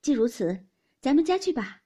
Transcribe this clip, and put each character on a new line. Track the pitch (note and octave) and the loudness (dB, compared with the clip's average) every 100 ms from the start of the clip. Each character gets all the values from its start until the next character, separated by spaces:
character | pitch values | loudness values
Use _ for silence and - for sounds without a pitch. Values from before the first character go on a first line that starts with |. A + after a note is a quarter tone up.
既 | - | -2
如 | C4 A#3 | 0 0
此， | - F3 F#3 - _ _ _ | 0 -4 -4 -10 _ _ _
咱 | B3+ C#4+ | 2 2
们 | D#4+ | 2
家 | F#4 | 0
去 | F#4+ | 0
吧 | D#4 G3+ - | -4 -6 -12